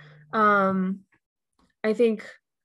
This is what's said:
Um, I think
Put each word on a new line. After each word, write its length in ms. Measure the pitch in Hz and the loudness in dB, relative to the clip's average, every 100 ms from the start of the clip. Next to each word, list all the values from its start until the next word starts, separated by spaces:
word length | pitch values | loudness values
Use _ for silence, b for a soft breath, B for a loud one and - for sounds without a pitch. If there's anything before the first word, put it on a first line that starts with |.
| B B B | B B B
Um, 680 | 220 208 202 190 190 185 190 - _ _ _ _ _ _ _ | 0 2 2 2 0 -4 -6 -12 _ _ _ _ _ _ _
I 120 | 220 | -4
think 340 | 214 233 208 - - _ _ | 0 0 0 -8 -20 _ _